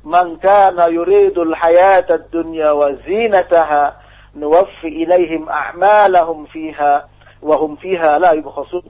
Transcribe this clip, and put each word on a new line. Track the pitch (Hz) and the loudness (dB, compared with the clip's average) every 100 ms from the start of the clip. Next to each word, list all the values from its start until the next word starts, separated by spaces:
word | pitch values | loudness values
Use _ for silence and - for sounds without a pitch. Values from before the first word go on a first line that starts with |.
"Man | 151 170 175 165 | -2 -2 -2 -4
kana | 190 202 196 175 170 | 2 4 2 2 0
yuridul | 170 170 202 196 175 165 | 0 0 2 2 0 -4
hayatad | 160 165 170 190 190 180 165 - | -2 2 4 4 2 2 -2 -4
dunya | 165 165 160 151 | -8 -8 -4 -2
wa | 147 147 131 | 0 -2 -4
zinataha, | - 202 226 196 180 170 156 147 143 - - - - | -6 -4 0 0 2 0 2 0 -2 -4 -20 -20 -20
nuwaffi | 147 147 165 196 - 165 | -12 0 2 0 -4 -12
ilaihim | 156 165 180 170 160 | -6 0 0 0 -4
a'malahum | 156 151 135 170 190 208 202 185 165 156 147 | -6 -8 -8 -2 2 4 4 2 0 -4 -12
fiha, | 160 156 147 147 143 - _ - _ | -12 -12 -4 0 0 -4 _ -20 _
wa | 147 151 | -2 -2
hum | 151 147 | -2 -8
fiha | 185 180 160 147 | -6 -2 0 2
la | 180 | 2
yubkhasun." | 156 139 147 139 180 - | 0 -4 -14 -10 -10 -12